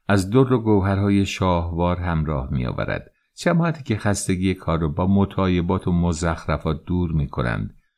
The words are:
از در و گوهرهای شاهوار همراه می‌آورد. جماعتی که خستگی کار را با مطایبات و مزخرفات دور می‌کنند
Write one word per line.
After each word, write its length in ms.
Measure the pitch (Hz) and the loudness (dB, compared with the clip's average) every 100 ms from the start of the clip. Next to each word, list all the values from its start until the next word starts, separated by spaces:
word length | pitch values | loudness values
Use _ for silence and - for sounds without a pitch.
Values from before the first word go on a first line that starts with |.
| - | 0
از 220 | 101 95 | 0 4
در 220 | 123 131 | 2 4
و 100 | 127 | 2
گوهرهای 640 | 110 104 95 98 101 101 98 | 2 2 2 0 2 2 0
شاهوار 720 | - 95 87 85 85 87 87 | 0 0 2 0 -2 0 0
همراه 520 | 87 80 76 71 67 | -2 0 0 -2 -2
می‌آورد. 600 | 69 60 50 50 50 - _ _ | -4 -4 -4 -4 -6 -8 _ _
جماعتی 480 | - 175 170 170 156 | -4 0 2 0 -4
که 140 | 135 107 | -4 -2
خستگی 580 | 107 95 - 92 95 | 0 -2 -2 0 0
کار 240 | 92 - 80 | -2 -2 -2
را 100 | 80 | -2
با 180 | 71 92 | 0 2
مطایبات 840 | 98 98 - 95 90 87 92 - | 4 2 0 0 2 0 0 2
و 40 | |
مزخرفات 920 | 87 87 78 85 80 - 73 80 76 | 2 2 0 -2 -2 -2 -2 -2 -4
دور 280 | - 87 85 | -2 -2 0
می‌کنند 640 | 80 69 - 60 52 - - _ | 0 -2 -4 -4 -4 -6 -10 _